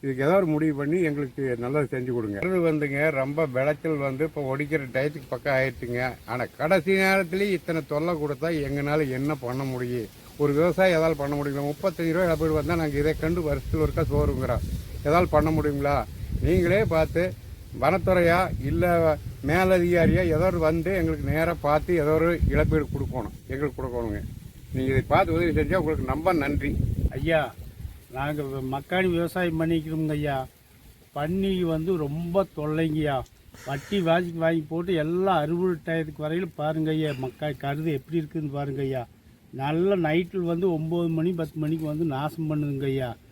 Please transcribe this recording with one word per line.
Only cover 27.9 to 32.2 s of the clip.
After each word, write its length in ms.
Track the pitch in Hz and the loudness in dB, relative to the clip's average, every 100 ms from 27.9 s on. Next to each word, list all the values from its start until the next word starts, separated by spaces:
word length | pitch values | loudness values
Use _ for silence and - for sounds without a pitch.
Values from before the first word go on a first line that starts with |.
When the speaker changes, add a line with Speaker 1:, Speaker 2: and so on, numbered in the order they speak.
| - - | -16 -14
Speaker 2:
நாங்க 300 | 127 143 151 | -6 -4 -4
வ-, 200 | 135 135 131 | -6 -6 -4
மக்காணி 400 | 135 143 180 190 | -6 -2 0 2
விவசாயம் 500 | 170 170 185 175 160 | 2 0 -2 -2 0
பண்ணிக்கிறோமுங்க 520 | 160 165 156 156 156 | 0 0 -2 -2 -2
ஐயா. 260 | 147 147 135 127 - _ - - - - | 0 -2 -2 -6 -12 _ -20 -20 -20 -12
பன்னி 380 | - 151 185 196 185 | -6 -2 0 0 0
வந்து 280 | 170 160 160 180 | 0 0 0 0
ரொம்ப 480 | 147 151 | -2 -4